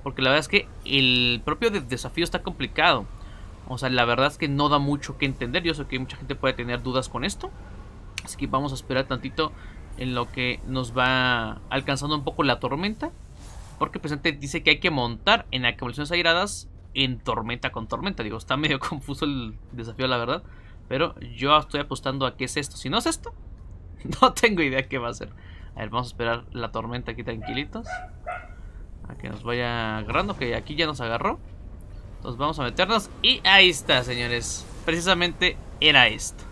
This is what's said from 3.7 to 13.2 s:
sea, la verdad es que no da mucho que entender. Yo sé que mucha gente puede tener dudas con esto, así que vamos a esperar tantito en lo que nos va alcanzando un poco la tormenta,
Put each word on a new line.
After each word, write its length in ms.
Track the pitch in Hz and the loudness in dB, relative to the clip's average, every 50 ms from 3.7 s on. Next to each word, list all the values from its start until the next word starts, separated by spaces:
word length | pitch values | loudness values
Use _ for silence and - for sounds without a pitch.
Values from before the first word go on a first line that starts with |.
| 127 | -6
sea, 120 | 120 131 131 | -2 0 2
la 140 | 127 123 120 | 4 4 6
verdad 220 | 117 120 120 131 | 6 6 4 4
es 100 | 147 147 | 2 2
que 100 | - 165 | 0 -2
no 200 | 147 139 139 147 | 0 2 4 4
da 120 | 147 147 143 | 6 6 4
mucho 380 | 143 139 147 143 - - 139 | 4 2 0 -2 -2 -8 -4
que 100 | - 147 | -2 -2
entender. 340 | 135 131 - 131 117 131 185 | -2 -2 -4 -4 -2 -2 0
Yo 140 | 170 165 151 | 0 0 -2
sé 100 | 151 135 | -2 -4
que 140 | - 135 127 | -4 -4 -4
mucha 180 | 131 - - | -4 -6 -8
gente 160 | - 135 131 139 | -12 -8 -8 -6
puede 220 | - - 131 131 | 0 0 0 0
tener 260 | 131 123 120 120 120 | 0 -4 -4 -4 -2
dudas 260 | 117 127 127 131 123 | -2 0 -2 -2 -2
con 160 | - - 120 131 | -2 -4 -4 -4
esto, 280 | 196 - - - 381 - - - - - - - - - - - - - - - | -4 -4 -6 -8 -10 -10 -12 -14 -14 -14 -14 -14 -14 -16 -14 -16 -12 -12 -10 -10
así 100 | - - | -10 -6
que 120 | - 143 | -6 -4
vamos 240 | 117 127 131 143 139 | 0 0 0 0 -2
a 40 | 135 | -4
esperar 300 | 127 - - 131 127 135 | -6 -4 0 0 0 2
tantito 460 | - 135 123 - 135 - - 160 151 - - - - - - - - - | 0 -2 -4 -4 -6 -2 -2 -2 -2 -2 -10 -14 -14 -14 -14 -12 -12 -8
en 180 | - 127 131 123 | -6 -4 -2 0
lo 160 | 123 120 - | -2 -2 -2
que 280 | - 131 127 123 120 - - | -2 -2 -2 -2 -2 -4 -6
nos 320 | - 131 131 127 117 117 | -4 -2 -2 -2 0 2
va 600 | 131 127 127 131 127 127 127 123 117 113 110 101 - - - | 4 4 6 6 4 4 4 4 2 0 -2 -6 -8 -6 -2
alcanzando 460 | - 135 135 - 139 135 147 147 151 | -2 -2 0 0 -2 0 0 0 -2
un 80 | 147 139 | 0 0
poco 200 | 160 - - 156 | -2 0 4 4
la 160 | 139 120 - | 4 4 4
tormenta, 520 | - 120 135 151 185 208 214 - 294 339 - - | 2 -2 -2 0 -2 -2 -2 -2 -6 -6 -6 -10